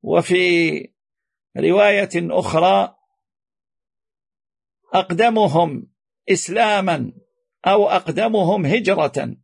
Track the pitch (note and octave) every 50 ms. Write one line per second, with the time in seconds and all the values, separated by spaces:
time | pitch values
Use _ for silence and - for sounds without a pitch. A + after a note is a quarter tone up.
0 | - - - E3+ E3 - F3 F#3 F3+ F3+ F3 E3+ E3+ D#3+ D#3 D3+ - - _ _
1 | _ _ _ _ _ _ _ _ _ _ _ - D3 E3 F3 G3+ G#3 G#3 G3+ G3
2 | G3+ - - E3+ E3+ E3+ E3 F3+ F3+ - - D#3+ E3 F#3 G3 G3 G3 - _ _
3 | _ _ _ _ _ _ _ _ _ _ _ _ _ _ _ _ _ _ _ _
4 | _ _ _ _ _ _ _ _ _ _ _ _ _ _ _ _ _ _ - -
5 | - - F3 E3+ A3 A#3+ A3+ A3 G#3+ F#3 C3+ E3 F3 E3 C#3 A#2 - _ _ _
6 | _ _ _ _ _ - G3 - - - - A3 A#3 G#3+ G#3 G3+ F#3+ F#3+ E3+ D3
7 | B2 - - - _ _ _ _ _ _ _ _ - - G3 G#3 G3+ G3+ - F#3
8 | - - D3 - G#3+ A3+ A3 G#3+ F#3+ E3 G3 G#3 F3 C#3 E3 B3 A#3 - G3 F3
9 | D3+ D#3 - C#3+ C3+ A#2+ A#2+ -